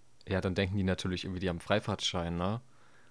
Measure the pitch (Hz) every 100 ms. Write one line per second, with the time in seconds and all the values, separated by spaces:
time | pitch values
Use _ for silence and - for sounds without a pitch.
0 | - - - 95 95 90 95 101 92 92
1 | 95 90 - 92 92 85 - 104 113 98
2 | - 92 85 85 92 113 - - - -
3 | -